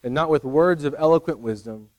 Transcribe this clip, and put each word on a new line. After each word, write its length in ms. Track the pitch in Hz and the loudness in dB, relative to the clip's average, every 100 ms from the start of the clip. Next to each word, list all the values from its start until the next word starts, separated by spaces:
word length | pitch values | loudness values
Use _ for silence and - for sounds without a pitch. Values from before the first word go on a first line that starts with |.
and 120 | 123 | -4
not 160 | 135 160 | -4 0
with 120 | 151 | 0
words 420 | 131 143 175 170 | 2 2 2 2
of 100 | 147 147 | -2 0
eloquent 440 | 156 165 165 139 | 2 2 0 -6
wisdom 500 | 117 104 110 110 107 | -6 -8 -10 -16 -18